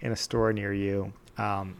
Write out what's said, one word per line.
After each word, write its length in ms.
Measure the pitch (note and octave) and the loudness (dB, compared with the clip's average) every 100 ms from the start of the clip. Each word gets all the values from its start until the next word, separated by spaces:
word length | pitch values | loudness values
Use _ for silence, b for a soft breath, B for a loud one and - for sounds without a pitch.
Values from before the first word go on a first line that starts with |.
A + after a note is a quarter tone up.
in 100 | A#2+ | -4
a 40 | A2 | -2
store 360 | - A#2+ A2 | 0 2 4
near 200 | G#2+ G2+ | 2 0
you. 400 | G2+ G2 G2 G2 G#2 - - | 0 2 0 -2 -6 -14 -4
Um, 380 | G#2+ G2 F#2+ F#2 | -2 -2 -4 -10